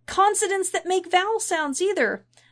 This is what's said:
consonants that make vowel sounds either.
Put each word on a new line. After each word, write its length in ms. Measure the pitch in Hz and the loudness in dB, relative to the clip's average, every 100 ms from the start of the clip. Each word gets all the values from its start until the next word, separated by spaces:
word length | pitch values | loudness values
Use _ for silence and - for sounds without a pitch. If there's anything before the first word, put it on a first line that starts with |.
consonants 680 | - - 403 415 403 392 370 | -4 2 4 2 0 -2 -2
that 160 | 349 - | -4 -2
make 220 | 370 349 | -2 2
vowel 300 | 359 392 440 | 0 2 -2
sounds 420 | - 330 294 269 | -2 -2 -2 -2
either. 460 | 381 359 220 196 - _ _ | -2 0 0 -2 -10 _ _